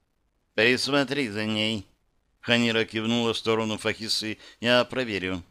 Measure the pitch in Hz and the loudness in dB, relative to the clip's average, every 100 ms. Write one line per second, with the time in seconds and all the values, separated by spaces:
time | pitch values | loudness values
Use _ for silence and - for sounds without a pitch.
0 | _ _ _ _ _ - 120 123 - 143 | _ _ _ _ _ 2 4 4 2 0
1 | 127 143 117 107 110 107 107 107 - _ | 2 -2 -2 -2 -2 0 0 -2 -8 _
2 | _ _ _ _ - 120 117 113 110 110 | _ _ _ _ 0 2 4 2 0 -2
3 | 110 120 113 107 110 113 110 104 113 101 | 0 0 0 0 0 0 0 -2 -4 -4
4 | 110 - 110 101 - - 117 123 117 127 | -4 -4 -4 -10 -14 -4 2 2 2 -4
5 | 120 95 92 92 - | -4 -4 -4 -6 -8